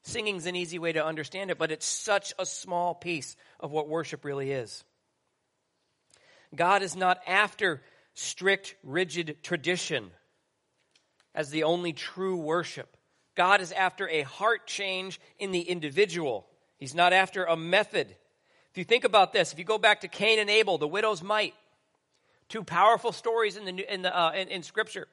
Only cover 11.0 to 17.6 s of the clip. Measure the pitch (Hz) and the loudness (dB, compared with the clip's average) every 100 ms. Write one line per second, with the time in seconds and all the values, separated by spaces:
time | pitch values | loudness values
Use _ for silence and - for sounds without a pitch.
11 | _ _ _ - 147 151 156 175 175 151 | _ _ _ -8 -4 -2 0 0 -2 -6
12 | - 180 190 180 151 170 165 - - _ | -12 -6 -4 -4 -2 -2 -2 -10 -16 _
13 | _ _ _ - 180 202 175 185 185 - | _ _ _ 0 4 4 2 0 0 0
14 | 190 160 135 - 208 226 - - 196 185 | -2 -2 -2 -2 0 0 -4 -6 -4 -4
15 | 185 - _ _ 196 185 170 175 151 139 | -6 -14 _ _ -2 -2 -2 -4 -2 2
16 | 202 170 147 104 _ _ _ _ 135 156 | 2 2 -4 -4 _ _ _ _ -8 4
17 | 175 185 185 196 170 165 | 6 6 4 0 0 0